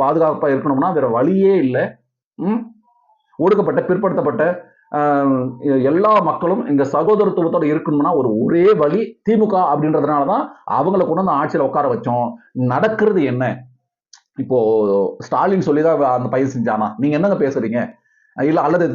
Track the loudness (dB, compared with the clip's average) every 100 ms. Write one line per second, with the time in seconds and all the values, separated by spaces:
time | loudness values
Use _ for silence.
0 | 0 2 0 0 0 0 0 0 0 0
1 | 0 0 0 2 2 2 2 0 -4 -6
2 | _ _ _ -8 -4 -4 -6 -16 _ _
3 | _ _ _ -2 2 2 2 -2 0 0
4 | 0 0 -2 0 -2 -2 -10 _ _ -2
5 | 0 2 2 0 -2 -4 -2 0 2 2
6 | 2 2 2 -2 -2 -2 0 0 0 0
7 | 2 2 2 0 0 0 0 -2 0 0
8 | 0 0 0 0 0 2 4 4 2 0
9 | -4 -6 0 2 2 2 0 0 0 0
10 | 0 0 0 -2 -4 -10 -6 -2 0 0
11 | 0 0 0 0 -2 -2 -2 0 -2 -2
12 | -2 -4 -4 -8 _ -4 -2 0 0 0
13 | 0 2 0 -2 -4 -6 -12 _ _ _
14 | _ -20 _ -10 -2 0 2 2 2 2
15 | 0 -4 -6 -2 0 0 0 2 2 2
16 | 2 0 -2 -2 -2 -2 -2 -2 -4 -2
17 | -2 0 0 0 0 -2 -2 -4 -4 -10
18 | _ _ _ -4 0 0 2 0 0